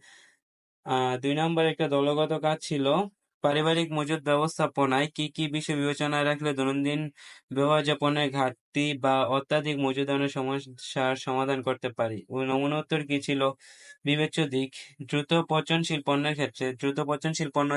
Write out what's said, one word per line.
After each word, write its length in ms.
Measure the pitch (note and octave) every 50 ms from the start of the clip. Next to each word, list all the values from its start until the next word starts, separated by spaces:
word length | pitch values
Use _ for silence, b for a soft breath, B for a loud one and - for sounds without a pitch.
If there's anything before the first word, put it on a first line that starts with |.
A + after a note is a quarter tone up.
| B B B B B B B B B B _ _ _ _ _ _ -
আহ, 280 | D3 C3+ C3 B2+ B2+ B2+ B2+
দুই 140 | B2+ C#3 C#3+
নম্বর 280 | D3+ D#3+ E3 E3+ E3 D#3+
একটা 200 | D#3+ D#3 - E3 D3
দলগত 440 | C#3+ C#3 C#3 C#3+ D3 D3 D#3 D3+ D#3+ D#3
কাজ 180 | D3 D#3 D#3 D#3
ছিল, 240 | - - D#3 C#3+ C3+ C3+ D3 E3+ G3+ G3+ - _ _ _ _ _ -
পারিবারিক 460 | C#3+ D3 D3+ D#3 D#3+ E3 E3 E3+ E3
মজুদ 300 | D#3 D3+ D3 D3 D#3+ D#3 C#3
ব্যবস্থাপনায় 840 | D3 D3 D3 D3+ D#3+ - - D#3+ C#3+ - - C#3 C3 C3 C3+ D3 D3+ -
কি 120 | - D3+ D3+
কি 140 | - - D#3+ D3+
বিষয় 300 | C#3+ D#3 D3+ - D#3 D3
বিবেচনায় 480 | C#3+ C#3+ C#3+ C#3+ D3+ D3 D3 D3 D3
রাখলে 240 | D3 D3 C#3+ D3+ D3+ C#3+
দৈনন্দিন 480 | C3+ C3+ C3+ C3+ C#3 C#3 C#3+ D3 D3+ D#3 D3 - B B B B B B B
ব্যবহার 320 | C3 C3+ C#3 C#3+ D3+ D3+ D3
যাপনের 440 | C#3+ D3+ C#3+ C#3+ C#3+ D3 D3 D3 C#3
ঘাটতি 540 | C3 C#3 C3+ B2+ A#2+ _ _ _ - C#3+ D3 D3+ D3 C3+
বা 180 | B2 C3+ C3+ C3+ C3 A#2
অত্যাধিক 500 | B2+ C#3 C3+ - D#3 D3+ D3 D3+ D3+ C#3
মজুদানের 520 | C#3 C3+ C3 C3+ C#3+ C3+ C#3+ C#3 C#3+ C#3 C#3 C#3+
সমস্যার 760 | C3 C3 C3+ C#3 C3+ C3 B2+ B2 - - - C#3+ C3 C3 C3
সমাধান 440 | B2+ - - C3 C3 C3+ C3+ C#3 C3
করতে 280 | B2+ C3 B2+ B2 - B2
পারি? 280 | A#2 - A#2+ A2+ A2 G2 - -
ওই 140 | - C3 C3
নমুনা 300 | C3 C3 C3+ C#3 C#3+ D3+ D3+
উত্তর 220 | D3+ - D#3+ D#3 D3
কি 120 | C#3 C#3+ C#3+
ছিল? 200 | C#3 - C#3+ C#3 C3+ C3+ C3+ B B B B B B B B B B
বিবেচ্য 340 | C#3 C#3+ D3 D#3 D#3 - - D#3+ C#3+
দিক, 240 | B2+ C3 C3+ C3+ - - B B B B
দ্রুত 300 | C#3 B2 - D3 D3 - E3 E3 D#3+ -
পচনশীল 540 | D#3 D#3 C#3 - E3 E3 E3 - E3 D3+
পণ্যের 340 | C#3 - C#3+ C#3+ C#3+ D3+ D3+ C#3+
ক্ষেত্রে 280 | D3 B2 - - C3+ B2+ B2+
দ্রুত 240 | B2 - C#3 C#3 C#3+
পচনশীল 480 | D3+ C#3+ D3 C#3+ - D#3+ D#3+ - E3 C#3+
পণ্য 200 | - D3+ C#3+ C#3+ C#3+